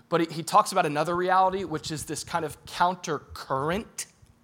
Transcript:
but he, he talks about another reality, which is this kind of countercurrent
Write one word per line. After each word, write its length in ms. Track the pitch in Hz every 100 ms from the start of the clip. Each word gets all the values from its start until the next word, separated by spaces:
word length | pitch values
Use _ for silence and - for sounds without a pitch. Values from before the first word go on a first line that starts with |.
| -
but 120 | 165
he, 60 | 165
he 160 | 160
talks 280 | 160 196 202
about 140 | 190 160
another 300 | 147 160 175
reality, 480 | 180 185 190 190
which 280 | 175 151 -
is 140 | 156 -
this 180 | 147
kind 220 | - 170 156
of 180 | - -
countercurrent 1400 | - 180 180 - 143 - - - 135 151 190 - - - _ - _